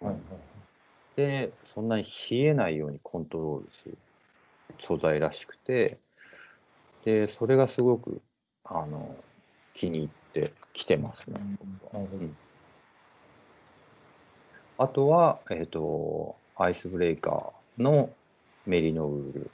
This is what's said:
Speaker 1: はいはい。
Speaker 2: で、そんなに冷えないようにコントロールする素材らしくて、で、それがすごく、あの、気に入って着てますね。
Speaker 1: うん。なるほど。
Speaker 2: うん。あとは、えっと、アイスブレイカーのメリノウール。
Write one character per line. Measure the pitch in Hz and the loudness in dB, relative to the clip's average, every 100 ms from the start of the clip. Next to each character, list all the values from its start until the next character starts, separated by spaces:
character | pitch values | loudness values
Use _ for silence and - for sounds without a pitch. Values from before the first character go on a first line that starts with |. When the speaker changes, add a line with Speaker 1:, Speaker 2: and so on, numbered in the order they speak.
Speaker 1:
は | 104 | -8
い | |
は | 87 | -8
い。 | - 92 - 104 - _ _ _ _ | -10 -18 -20 -20 -20 _ _ _ _
Speaker 2:
で、 | - 143 139 117 - | -2 0 0 -4 -8
そ | - - | -14 -6
ん | 113 | -2
な | 110 | -2
に | |
冷 | - - - 117 | -2 -10 -4 2
え | 147 | 4
な | 143 92 | 4 2
い | 78 | 0
よ | 76 | -4
う | |
に | 71 | -8
コ | - 87 | -10 -8
ン | 76 | -6
ト | 82 | -6
ロ | 78 71 | -4 -6
ー | - | -8
ル | - | -18
す | - | -20
る | - _ _ _ _ _ _ - - | -20 _ _ _ _ _ _ -20 -16
素 | - 80 | -4 0
材 | 82 76 | 2 2
ら | 76 | 0
し | - | -2
く | - - | -14 -12
て、 | - 127 104 - _ _ - - - _ _ _ _ _ | -2 0 0 -2 _ _ -20 -20 -20 _ _ _ _ _
で、 | 113 107 104 | 0 2 2
そ | - 117 | 0 2
れ | |
が | 135 127 | 4 4
す | - | 4
ご | 123 120 | 4 4
く、 | - - - _ _ _ | 0 -12 -14 _ _ _
あ | - 87 | -10 -8
の、 | 76 76 69 - - _ _ _ _ | -6 -8 -12 -14 -20 _ _ _ _
気 | - 90 | -6 -4
に | 80 | -2
入 | 76 | -4
っ | - _ | -8 _
て | - - - - | -4 -4 -4 -16
着 | - | -10
て | - 78 | 0 0
ま | 71 | 0
す | - - | -10 -12
ね。 | - | -10
Speaker 1:
う | 101 101 98 95 - 104 | -8 -10 -12 -16 -12 -10
ん。 | |
な | |
る | 95 | -8
ほ | 95 | -8
ど。 | |
Speaker 2:
う | 82 | -10
ん。 | 76 _ _ _ _ _ _ _ _ _ _ _ _ _ _ _ _ _ _ _ _ _ - - - | -12 _ _ _ _ _ _ _ _ _ _ _ _ _ _ _ _ _ _ _ _ _ -20 -14 -2
あ | 139 | 0
と | - 139 | 2 4
は、 | 170 165 - - | 6 6 4 -4
え | 85 | -6
っ | 80 | -6
と、 | 82 78 76 78 78 78 - _ - | -4 -2 -2 -4 -4 -6 -12 _ 0
ア | 90 | 0
イ | |
ス | 90 87 | 0 -6
ブ | 90 | 0
レ | 87 | 0
イ | 82 | 0
カ | - - - - _ - | -2 -2 -4 -14 _ -2
ー | |
の | 127 151 123 - _ _ _ _ - | 4 4 4 -4 _ _ _ _ 0
メ | 87 | 2
リ | 80 | 4
ノ | 80 76 | 2 -2
ウ | 73 | -4
ー | 67 | -6
ル。 | 71 64 | -8 -12